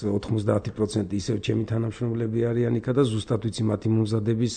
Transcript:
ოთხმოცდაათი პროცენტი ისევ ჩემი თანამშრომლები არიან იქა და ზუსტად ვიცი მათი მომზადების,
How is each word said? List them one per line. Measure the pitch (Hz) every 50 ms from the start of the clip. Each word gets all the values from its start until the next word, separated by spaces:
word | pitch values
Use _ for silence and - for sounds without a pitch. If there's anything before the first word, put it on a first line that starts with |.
| 107
ოთხმოცდაათი | 104 101 101 - - 117 107 101 110 107 104 - 107 -
პროცენტი | - 107 104 - 107 101 90 101
ისევ | 101 - - 113 104
ჩემი | - - 110 113 110
თანამშრომლები | - 110 113 113 113 104 - 120 117 113 117 117 110 110 117
არიან | 117 117 117 120 120 117 120 117
იქა | - 131 123
და | 135 143
ზუსტად | 117 110 107 - - 120 104 101
ვიცი | 113 95 - 110
მათი | 107 104 98 - 110
მომზადების, | 110 113 110 104 113 113 104 113 113 110 123 113 -